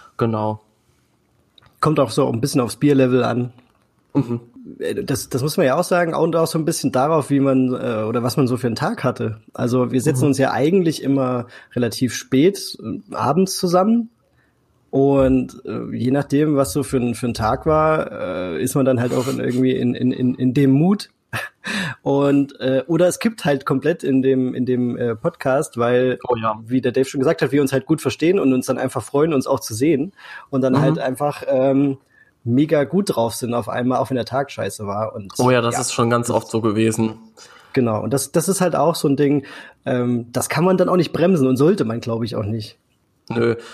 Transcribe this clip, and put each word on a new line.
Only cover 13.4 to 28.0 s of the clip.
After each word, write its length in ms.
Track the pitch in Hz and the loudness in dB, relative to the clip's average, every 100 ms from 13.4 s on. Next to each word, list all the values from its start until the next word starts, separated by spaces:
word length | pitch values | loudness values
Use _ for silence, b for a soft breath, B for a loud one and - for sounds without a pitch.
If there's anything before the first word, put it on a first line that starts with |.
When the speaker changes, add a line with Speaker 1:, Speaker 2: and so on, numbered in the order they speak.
| 190 - | 0 0
Speaker 2:
zusammen. 540 | 185 180 196 233 226 _ _ _ _ _ _ _ _ | 0 2 4 2 0 _ _ _ _ _ _ _ _
Und, 680 | 135 139 139 131 131 - - - | 2 4 4 4 4 0 -10 -10
äh, 300 | 117 117 117 | -8 -6 -4
je 160 | 117 | 0
nachdem, 440 | 139 139 139 156 143 | 0 0 0 2 2
was 160 | 135 | 2
so 100 | 151 | 0
für 140 | 131 135 | -2 0
ein, 180 | 120 113 | -2 -2
für 100 | 123 | -4
ein 60 | |
Tag 320 | 110 110 131 160 | -2 -2 0 2
war, 460 | 156 156 156 151 | 2 2 0 -2
äh, 500 | - - 92 90 82 | -6 -6 -6 -4 -4
ist 140 | 127 147 | -2 0
man 100 | 131 | 2
dann 140 | 123 | 2
halt 120 | 123 | 0
auch 140 | 131 127 | -2 -2
in, 120 | 127 | -2
irgendwie 320 | 123 123 127 127 | -2 0 0 2
in, 200 | 123 - | 0 0
in, 160 | 123 | -2
in, 240 | 131 127 123 | 0 -2 0
in 180 | 127 | 0
dem 180 | 123 135 | 2 4
Mood. 380 | 135 170 208 - _ _ - B _ B 220 175 B | 4 4 0 -4 _ _ -10 B _ B -6 -6 B
Und, 560 | - 139 143 143 139 - | -2 2 4 2 2 -2
äh, 240 | 127 135 127 | -2 0 0
oder 200 | 160 175 | 2 2
es 120 | 170 | 2
kippt 260 | 233 226 160 | -2 -2 -2
halt 200 | 143 - | -2 0
komplett 380 | 135 143 170 | 0 0 -2
in 180 | 147 135 | 0 2
dem, 320 | 131 131 127 | 4 2 0
in 120 | 123 127 | -2 -2
dem, 300 | 127 123 117 | 0 -2 -2
äh, 180 | 120 113 | -4 -2
Podcast, 600 | 170 - 139 131 156 - | -6 -4 0 0 -2 -2
weil, 420 | 117 123 127 123 - | 2 2 2 0 -2
Speaker 1:
Oh 80 | 120 | -2
ja. 240 | 110 110 113 | -2 -4 -2
Speaker 2:
wie 160 | 127 | -2
der 100 | 123 | 0
Dave 140 | 117 135 | 0 0
schon 120 | 143 | 0
gesagt 220 | 135 170 | 0 0
hat, 100 | 147 | 0
wir 100 | 143 | 0
uns 100 | 135 | 0
halt 120 | 135 - | 0 0
gut 160 | 156 | -2